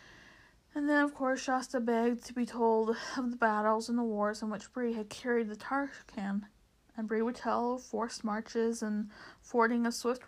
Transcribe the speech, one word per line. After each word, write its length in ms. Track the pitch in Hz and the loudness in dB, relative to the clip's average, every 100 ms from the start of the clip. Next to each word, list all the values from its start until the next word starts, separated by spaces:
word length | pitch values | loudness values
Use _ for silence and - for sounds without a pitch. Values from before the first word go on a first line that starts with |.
| - - - - - _ _ | -20 -20 -20 -20 -20 _ _
And 140 | 302 294 | -2 2
then, 160 | 294 | 4
of 100 | 294 | 2
course, 260 | 285 262 262 | 0 0 0
Shasta 380 | - 262 254 269 | 0 -2 0 -2
begged 460 | 233 233 240 240 | 2 2 2 0
to 80 | - | -4
be 140 | 247 233 | -4 -2
told 500 | 233 226 220 220 233 - 269 | 2 4 4 2 -2 -4 -4
of 140 | 247 | -2
the 60 | 240 | 2
battles 520 | 220 214 214 220 226 | 2 4 4 2 2
and 100 | 240 | 0
the 40 | |
wars 400 | 233 208 208 214 | 0 0 0 -2
in 80 | 220 | -4
which 220 | 202 - | -6 -8
Bree 220 | 254 240 | -2 -2
had 160 | 226 208 | -2 -6
carried 380 | - 254 240 220 | -6 0 0 0
the 60 | |
Tarkan 920 | 214 - 277 277 - - - 196 202 202 _ _ _ _ - | -4 -4 -2 -2 -8 -14 -6 -4 -4 -4 _ _ _ _ -8
and 100 | 220 | -2
Bree 140 | 220 | 0
would 160 | 226 247 | 0 -2
tell 400 | 233 214 240 254 | 0 0 0 -2
forced 480 | - 208 233 - | -4 -4 -4 -4
marches 580 | 220 214 226 233 226 226 | -4 -2 -2 0 0 0
and 280 | 214 208 214 - - - | -2 -2 -4 -10 -20 -20
fording 440 | - 240 226 240 233 | -2 4 4 4 0
of 60 | |
swift 300 | 233 240 254 | 0 -2 -2